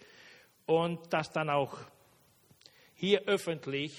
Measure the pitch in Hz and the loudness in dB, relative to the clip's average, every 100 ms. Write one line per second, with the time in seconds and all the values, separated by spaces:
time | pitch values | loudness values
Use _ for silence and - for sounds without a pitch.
0 | - - - - - _ - 160 170 170 | -20 -20 -20 -20 -20 _ 2 2 2 -2
1 | - 160 156 165 156 143 131 - - - | -2 -2 -2 -2 0 2 0 -6 -16 -20
2 | _ _ _ _ _ _ - _ - - | _ _ _ _ _ _ -20 _ -20 -4
3 | 185 196 202 196 170 160 139 139 151 | 2 2 4 0 0 -6 -4 -4 -4